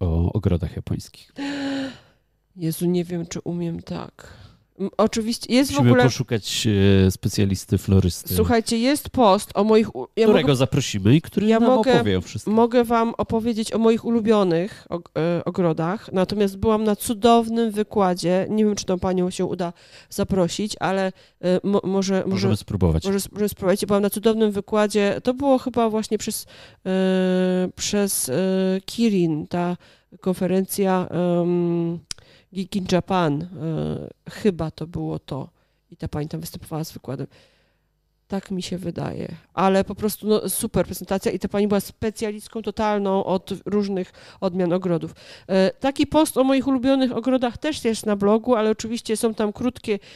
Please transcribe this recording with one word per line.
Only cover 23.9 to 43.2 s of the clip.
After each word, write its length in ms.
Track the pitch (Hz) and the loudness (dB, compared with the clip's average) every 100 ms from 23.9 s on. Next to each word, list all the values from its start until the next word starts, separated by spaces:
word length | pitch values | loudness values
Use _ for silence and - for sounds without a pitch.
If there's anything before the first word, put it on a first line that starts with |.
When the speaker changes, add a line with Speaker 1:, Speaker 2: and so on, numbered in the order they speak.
| 202 | 0
Speaker 2:
na 80 | 202 | 0
cudownym 400 | 208 226 220 214 | 0 0 2 2
wykładzie. 680 | 202 - 214 208 208 202 - | 0 -2 0 2 2 0 0
To 120 | 240 | -2
było 240 | 254 277 262 | 0 2 2
chyba 320 | 254 240 226 | 0 -2 0
właśnie 280 | 214 214 208 | -2 -2 -4
przez, 280 | - - - - - _ 190 | -4 -8 -12 -20 -20 _ -2
e, 840 | 190 190 185 185 185 185 185 185 - | 0 2 2 2 2 2 0 -2 -4
przez, 520 | - 208 202 - - | -4 -2 0 -2 -2
e, 60 | 127 190 190 185 190 - | -2 0 0 0 -2 -4
Kirin, 600 | - 233 202 170 151 175 | -2 0 2 0 -2 -4
ta 300 | 175 175 175 _ _ _ - | -4 -4 -6 _ _ _ -8
konferencja, 880 | 190 180 185 185 190 - 190 185 - | -4 -2 0 0 -2 -2 0 0 -2
em, 880 | 165 180 175 175 175 175 170 170 170 - - - _ _ | -2 0 2 2 2 0 0 -2 -6 -10 -16 -20 _ _
Geek 240 | 185 185 202 | -10 -6 -6
in 100 | 185 | 0
Japan, 500 | 180 - 190 165 143 | 0 0 0 0 0
e, 40 | 175 185 160 156 151 156 - - - | -6 -8 -6 -4 -4 -6 -10 -16 -20
chyba 400 | - 214 165 160 | -4 -2 -2 -4
to 160 | - 160 | -8 -10
było 320 | 165 160 156 | -8 -6 -8
to. 300 | - 135 - _ _ _ _ | -8 -10 -10 _ _ _ _
I 60 | 175 | -14
ta 120 | - | -8
pani 200 | 156 147 | -8 -6
tam 120 | 160 | -8
występowała 440 | 160 180 - 156 | -10 -14 -10 -8
z 80 | 160 | -8
wykładem. 340 | - - 139 139 _ _ _ _ _ _ _ _ _ _ | -12 -12 -10 -12 _ _ _ _ _ _ _ _ _ _
Tak 220 | 196 - | -8 -6
mi 120 | 185 | -8
się 160 | - 180 | -6 -8
wydaje. 500 | 175 170 - - - 165 _ | -8 -8 -8 -8 -10 -12 _
Ale 300 | - 190 190 | 0 2 2
po 100 | 196 | 0
prostu, 340 | 202 214 - 202 | -4 -6 -4 -2
no, 200 | 214 - | 0 -2
super 380 | - 226 190 170 | -6 -2 -2 -2
prezentacja 460 | - 180 196 - | -6 -6 -4 -2
i 60 | 190 | -4
ta 100 | 202 | -4
pani 200 | 202 208 | -2 0
była 120 | 202 | 0
specjalistką 840 | - - 226 - 214 208 - 226 | -2 -6 -8 -6 -8 -8 -12 -10
totalną 640 | 214 - 214 208 196 190 | -8 -2 -2 0 0 0